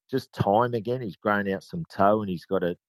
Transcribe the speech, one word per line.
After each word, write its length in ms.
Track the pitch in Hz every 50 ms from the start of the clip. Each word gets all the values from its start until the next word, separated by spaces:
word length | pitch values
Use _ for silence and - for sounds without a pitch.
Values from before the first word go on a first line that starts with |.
| _ _
just 220 | - 131 - - -
time 400 | - - 101 101 110 120 123 120
again, 280 | 117 98 117 123 131
he's 160 | 123 101 82
grown 320 | - - 110 104 101 101 98
out 140 | 95 92 -
some 200 | - - 87 80 -
toe, 300 | - - 98 101 107 110
and 80 | 107 98
he's 160 | 92 82 -
got 180 | - 95 92 87
a, 140 | 85 87 - _